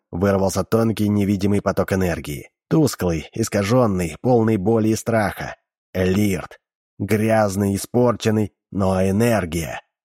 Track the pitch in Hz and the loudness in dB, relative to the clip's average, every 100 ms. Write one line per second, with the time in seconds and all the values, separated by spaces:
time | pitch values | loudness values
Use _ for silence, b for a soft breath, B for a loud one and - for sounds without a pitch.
0 | _ 87 101 98 95 95 90 113 113 107 | _ -2 0 2 0 -2 -2 0 0 0
1 | 104 104 98 101 101 101 98 95 90 95 | 0 0 0 0 0 0 0 -2 0 0
2 | 92 76 71 67 - _ - 160 139 - | 0 -2 -6 -12 -14 _ -2 2 2 0
3 | 90 85 - - 110 104 101 127 117 92 | -2 -2 -6 -6 -4 -2 0 2 2 0
4 | 85 76 120 123 110 107 92 113 110 110 | -4 -4 0 2 2 0 0 0 2 0
5 | - 113 98 - 69 - _ _ _ 92 | 0 -2 -2 -4 -12 -14 _ _ _ -2
6 | 92 95 104 90 - - _ _ _ - | 0 2 0 -2 -8 -18 _ _ _ -8
7 | 98 107 110 110 104 95 101 98 - 120 | -2 0 2 2 2 0 0 -2 -2 0
8 | 123 104 110 107 104 _ _ 92 95 95 | 2 2 0 0 -2 _ _ -2 0 2
9 | 95 98 120 110 87 85 73 57 - _ | 2 2 2 0 -2 -4 -6 -10 -16 _